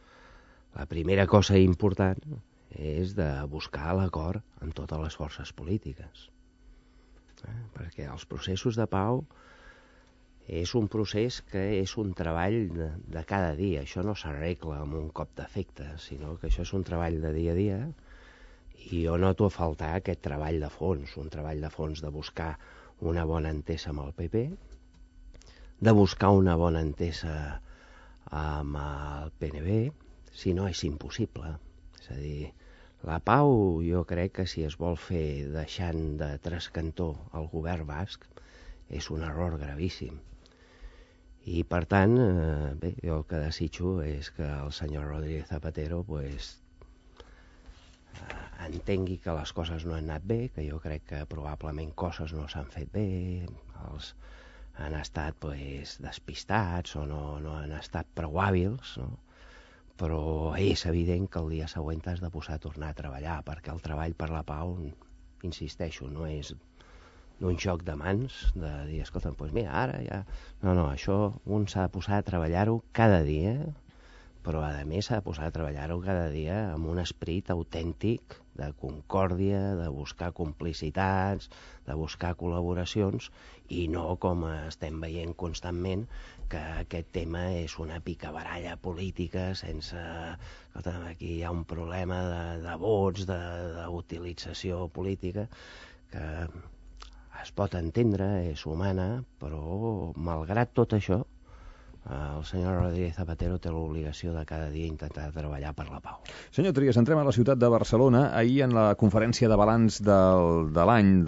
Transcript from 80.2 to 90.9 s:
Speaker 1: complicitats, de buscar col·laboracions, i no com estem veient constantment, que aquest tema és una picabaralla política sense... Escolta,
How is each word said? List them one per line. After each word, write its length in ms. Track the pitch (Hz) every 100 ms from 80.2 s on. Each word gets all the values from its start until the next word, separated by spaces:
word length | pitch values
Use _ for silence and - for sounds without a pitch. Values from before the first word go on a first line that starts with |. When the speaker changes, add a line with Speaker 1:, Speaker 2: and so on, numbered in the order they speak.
| 87 -
Speaker 1:
complicitats, 1120 | 80 - 85 80 78 92 95 95 95 95 - - - - -
de 80 | 78
buscar 380 | 78 - 87 85
col·laboracions, 920 | 87 87 87 90 87 107 98 113 - - - - -
i 140 | 87 82
no 300 | 85 82 90
com 240 | 95 85 80
estem 500 | 78 80 - 80 80
veient 320 | 80 85 82
constantment, 800 | 82 85 80 90 87 92 95 120 - - - -
que 80 | 80 78 80
aquest 260 | 82 85 82 90
tema 300 | 80 82 90 87
és 220 | 78 -
una 220 | 80 82
picabaralla 680 | 87 80 76 78 80 85 85 85
política 720 | 92 87 95 90 85 92 92 92
sense... 460 | 85 78 - 87 85 82 82 85 - - -
Escolta, 240 | - 90